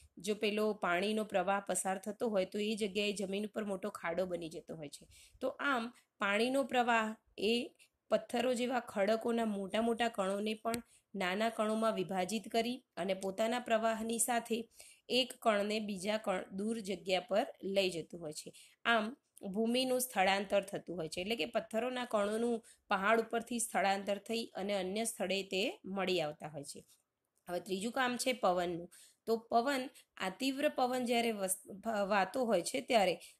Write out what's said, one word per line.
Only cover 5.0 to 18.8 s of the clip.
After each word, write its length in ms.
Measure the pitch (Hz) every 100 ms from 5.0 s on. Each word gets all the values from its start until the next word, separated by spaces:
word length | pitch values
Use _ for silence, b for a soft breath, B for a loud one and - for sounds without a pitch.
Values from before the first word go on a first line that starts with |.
| - B B B
તો 80 | 262
આમ 440 | - 277 254 233 - B -
પાણીનો 460 | 196 202 247 269
પ્રવાહ 520 | 254 254 240 233 220 220 _ -
એ 360 | 202 233 311 - B _ -
પથ્થરો 440 | 214 - 240 247
જેવા 260 | 240 247 240
ખડકોના 640 | 226 214 196 220 240 233
મોટા 380 | 220 202 190 214
મોટા 260 | 233 226 233
કણોને 460 | 226 190 202 214
પણ 200 | 220 226 233 - b b
નાના 360 | 196 180 190 226
કણોમાં 440 | 226 214 220 226
વિભાજિત 540 | 190 175 190 185 214 214
કરી 360 | 226 233 254 - -
અને 180 | 190
પોતાના 460 | 190 196 190 226 247
પ્રવાહની 580 | 233 226 226 220 226 233
સાથે 500 | - 233 226 226 220 B B B B
એક 240 | 247 247 -
કણને 420 | 233 208 208 220
બીજા 380 | 208 196 196 214
કણ, 260 | 214 185 -
દૂર 280 | 190 214 226
જગ્યા 400 | 196 175 170 185
પર 260 | 180 196 285 -
લઈ 280 | 185 196 185
જતું 300 | 170 151 170
હોય 120 | 160
છે. 200 | 156 - - B B